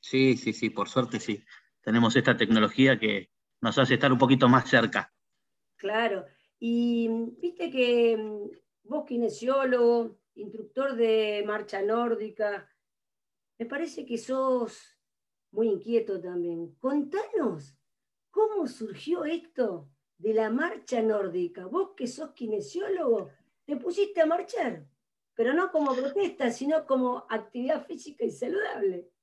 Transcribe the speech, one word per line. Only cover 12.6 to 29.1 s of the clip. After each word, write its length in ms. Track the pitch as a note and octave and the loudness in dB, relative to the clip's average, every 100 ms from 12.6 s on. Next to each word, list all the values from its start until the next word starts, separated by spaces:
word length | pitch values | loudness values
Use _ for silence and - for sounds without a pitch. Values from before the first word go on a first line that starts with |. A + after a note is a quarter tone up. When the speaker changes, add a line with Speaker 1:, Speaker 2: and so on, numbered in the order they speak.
| - _ _ _ _ _ _ _ _ _ | -12 _ _ _ _ _ _ _ _ _
Speaker 2:
me 80 | A#3 | -8
parece 400 | C#4+ E4 - C4 | -6 -6 -8 -8
que 120 | A#3 | -8
sos 800 | - C4 C4 B3+ A3+ - - _ _ _ _ _ _ | -4 -2 0 0 -2 -8 -20 _ _ _ _ _ _
muy 160 | G3+ A3+ | -2 0
inquieto 520 | F#3+ A3 A#3 A3+ F#3+ | 0 0 -2 0 -6
también. 540 | F3 F3 F3 E3+ E3+ _ | -6 -6 -4 -6 -10 _
Contanos, 960 | C4 C#4+ C#4+ G4 A4 G#4+ B3+ E3 C#3+ _ _ _ _ _ _ | -2 -2 -2 -4 -4 -2 -2 -4 -12 _ _ _ _ _ _
¿cómo 360 | - G#4+ G#4 C#4 | 0 0 0 -4
surgió 580 | - A3 G3 - E4+ | -6 -12 -10 -4 -4
esto 680 | D4+ E4+ - - A3+ F3 D3 _ _ _ | -2 -6 -8 -2 -2 -2 -12 _ _ _
de 160 | F#3 | 0
la 160 | A3 A3 | 0 0
marcha 520 | A#3 E4 E4 - A#3+ | 0 -2 -6 -4 0
nórdica? 640 | A3 G#3 F#3+ F3 F3 - F#3 | 0 0 -2 -4 -4 -6 -6
Vos 240 | D#4 F#4+ - | -4 -4 -6
que 100 | B3 | -10
sos 260 | - D4+ | -8 -14
kinesiólogo, 1000 | - A3+ G#3+ - E4+ G#4 F#4 D4 A3 F#3+ _ _ _ - | -10 -6 -6 -6 -8 -4 -2 0 0 -2 _ _ _ -8
te 100 | C#4+ | -6
pusiste 460 | F4 F4 G4+ F#4 | -4 -2 -2 2
a 40 | D#4 | 2
marchar, 600 | F4 - A#4 C#4+ D#3+ - _ _ _ _ | 2 -2 -4 -4 -6 -16 _ _ _ _
pero 180 | - A#3 | -2 2
no 180 | D4+ F#4 | 2 2
como 240 | E4 C#4+ | 2 0
protesta, 560 | B3+ C4+ G4 G4 - B3+ | 0 -2 0 -2 0 -2
sino 360 | A3+ C4+ D#4 D4+ | -2 0 0 2
como 400 | C4 B3+ B3 - | 0 2 -2 -4
actividad 580 | A3 - B3 B3+ D#4 - | -6 -6 -8 -2 -2 -4
física 380 | E4+ D4 - | -14 -14 -4
y 60 | A3 | -4
saludable. 800 | - - F#4 G#4+ - G3 F3 - | -4 -4 -2 -4 -2 -2 -4 -12